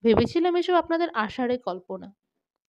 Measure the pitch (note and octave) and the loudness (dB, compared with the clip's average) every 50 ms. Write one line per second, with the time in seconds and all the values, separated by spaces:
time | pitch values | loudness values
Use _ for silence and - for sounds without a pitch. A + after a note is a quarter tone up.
0 | - A3+ A3 G#3+ A#3+ A3+ - E4+ E4 F4+ F4 F4 E4+ F4+ F4+ F4 E4 E4+ E4 E4 | 4 4 4 4 4 2 0 0 0 2 2 0 0 2 2 0 2 0 -2 -2
1 | F4 E4+ E4+ A3+ G#3+ G#3 - - B3+ A#3+ B3 B3+ B3 G3+ F3+ F#3 F3+ _ F#3+ F#3 | -2 -2 -2 -4 -4 -4 -4 -6 -4 -2 -2 -4 _ -8 -8 -8 -10 _ -12 -12
2 | F#3 G3+ G3 _ _ _ _ _ _ _ _ _ _ | -12 -16 -20 _ _ _ _ _ _ _ _ _ _